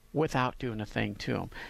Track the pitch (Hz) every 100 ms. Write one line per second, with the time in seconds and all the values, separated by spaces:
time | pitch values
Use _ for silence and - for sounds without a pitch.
0 | - 139 156 135 127 - 127 107 104 120
1 | 107 101 - 120 90 -